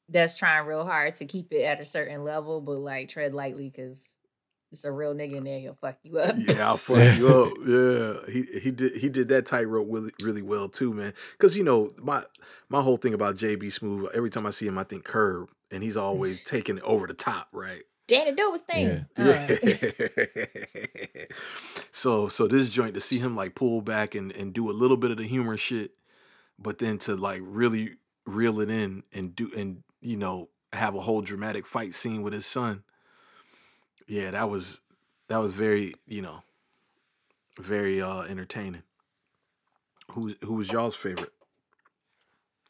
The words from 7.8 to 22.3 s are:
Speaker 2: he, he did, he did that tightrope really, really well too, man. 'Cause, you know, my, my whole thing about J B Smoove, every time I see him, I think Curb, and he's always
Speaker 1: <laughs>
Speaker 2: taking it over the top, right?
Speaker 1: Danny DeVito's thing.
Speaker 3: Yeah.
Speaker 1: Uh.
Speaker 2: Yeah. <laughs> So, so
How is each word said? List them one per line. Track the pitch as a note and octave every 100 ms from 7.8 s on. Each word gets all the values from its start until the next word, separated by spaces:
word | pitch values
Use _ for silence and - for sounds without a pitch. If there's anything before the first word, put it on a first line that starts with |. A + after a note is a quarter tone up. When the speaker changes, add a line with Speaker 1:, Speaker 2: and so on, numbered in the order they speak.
| B2+ B2 A2+ G2+ -
Speaker 2:
he, | B2 C3 G2+
he | A#2+
did, | B2+ C3 A#2+
he | C3+
did | C3 A#2+
that | C3+ A#2+
tightrope | B2+ A2 A2+ G#2
really, | A2+ A2 -
really | A2+ G#2
well | G2 G#2 G2+
too, | - B2
man. | G#2+ G2+ - - -
'Cause, | F#3+ F#3
you |
know, | E3+ A#2+ G#2+ -
my, | C3 C#3 - _ - - -
my | C#3
whole | C3 A#2+
thing | B2+
about | G#2+ G2+ F#2+
J | A2+ G2+
B | G2+
Smoove, | - G#2+ G2+ G2
every | A#2 A#2
time | A#2 G#2+
I |
see | - G#2+
him, | F#2+
I |
think | F#2+ G2
Curb, | - A2 G#2 F2+ F2+ _ -
and | F#2+
he's | A2 -
always | G3 G3 F#2+ C3+
Speaker 1:
<laughs> | -
Speaker 2:
taking | B2 G#2+ F#2+
it |
over | G#2+ G#2+ F#2
the |
top, | F#2 - G2 -
right? | - F#2 D#2 - _ -
Speaker 1:
Danny | B3+ D4+
DeVito's | C#4 G#4 E4+
thing. | - E4+ -
Speaker 3:
Yeah. | - - -
Speaker 1:
Uh. | C#3 C#3 - -
Speaker 2:
Yeah. | A2 - A2+ - A2 - G#2 - G#2 G#2 G2+ - G#2+ - G2+ - -
<laughs> | - - - - - -
So, | - C3 A2
so | G2+